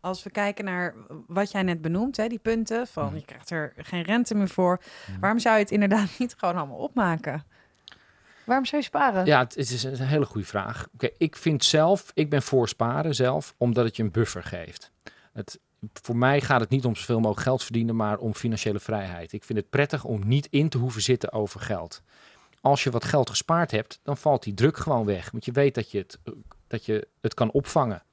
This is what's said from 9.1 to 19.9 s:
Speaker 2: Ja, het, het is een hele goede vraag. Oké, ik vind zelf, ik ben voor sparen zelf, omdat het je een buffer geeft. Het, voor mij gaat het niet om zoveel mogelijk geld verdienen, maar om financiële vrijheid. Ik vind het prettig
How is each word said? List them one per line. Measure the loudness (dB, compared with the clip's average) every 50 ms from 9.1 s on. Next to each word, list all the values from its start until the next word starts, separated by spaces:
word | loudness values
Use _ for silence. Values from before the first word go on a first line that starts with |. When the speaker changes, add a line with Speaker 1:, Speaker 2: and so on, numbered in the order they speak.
| 4 4 4
Speaker 2:
Ja, | 6 6 6
het, | 4 2 -2
het | -4 -4 -2
is | -2 -4 -4
een | -4 -4 -2 0
hele | 2 2 2 2
goede | 0 -2 -6 -6
vraag. | -4 -4 -4 -4 -4 -6 -8 -10 -14 _
Oké, | -4 -4 -4 0 _
ik | -2 -2 -2
vind | -2 0 0 0 2 2
zelf, | 2 4 4 6 6 4 2 0 -6 -2
ik | -2 0 2
ben | 2 0 0
voor | 2 2 2 2 2
sparen | 0 _ 0 0 0 0 0 -2 0
zelf, | 2 2 2 2 0 -4 -6 -4
omdat | _ 0 2 2 2 2
het | 0 0
je | -2 -4
een | -2
buffer | 2 0 0 0 0 -10 -10
geeft. | -10 -10 -10 -10 -12 -16 -20 -20 -20 _ _ _ -20 _ _ _ _ _
Het, | -12 -12 -12 -14 -20 _ _ _ _ -16 -16 _
voor | -16 -8 -4 -2
mij | 2 2 4 4 2
gaat | 2 2 2 2
het | 2 2
niet | 0 0 2
om | 0 -2
zoveel | -2 -2 -2 0 2
mogelijk | 2 2 0 0 0
geld | 0 0 0 -2
verdienen, | -2 -2 -2 0 0 0
maar | 0 0 0 -2 -2
om | -2 -4 -6
financiële | -2 -2 -4 -2 -2 -2 -2 -2 -4
vrijheid. | -4 -4 -4 -4 -4 -6 -8 -10 -12 -10 -12
Ik | -12 -8
vind | -4 -4 -4
het | -4 _
prettig | 0 0 0 0